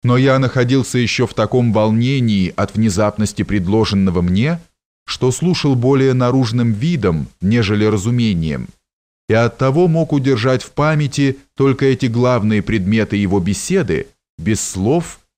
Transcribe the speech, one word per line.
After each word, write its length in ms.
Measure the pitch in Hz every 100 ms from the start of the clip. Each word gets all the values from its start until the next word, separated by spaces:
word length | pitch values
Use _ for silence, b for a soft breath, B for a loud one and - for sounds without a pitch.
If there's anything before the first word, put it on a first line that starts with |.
Но 120 | 123 123
я 240 | 135 135
находился 580 | 131 131 123 135 120 127
ещё 280 | 117 - 117
в 80 |
таком 380 | - 107 127 120
волнении 800 | 107 107 110 123 139 117 104 90 -
от 180 | 101
внезапности 680 | - 110 92 104 - 104 -
предложенного 760 | 101 104 87 110 107 98 95 87
мне, 400 | 87 92 139 170 - _ _ _ -
что 240 | - 127
слушал 440 | 123 170 175 147 131
более 360 | 127 139 135
наружным 600 | 127 123 135 120 120 117
видом, 560 | 104 151 170 98 80 65 _
нежели 440 | 92 117 101 104
разумением, 840 | 107 104 101 123 117 87 80 67 62 _ _ _ _ _ -
и 60 |
оттого 540 | 110 117 - 135 147 180
мог 240 | 160 160
удержать 500 | 143 135 127 127 127
в 100 | -
памяти 680 | - 151 156 143 - 139 135 _
только 320 | - 135 131 135
эти 200 | 131 127
главные 560 | 117 123 123 107 107
предметы 540 | - 107 92 110 101 101
его 240 | 101 202
беседы, 680 | 180 101 - 190 117 78 - _ _ -
без 220 | 82 107
слов, 600 | - 95 95 165 165 - _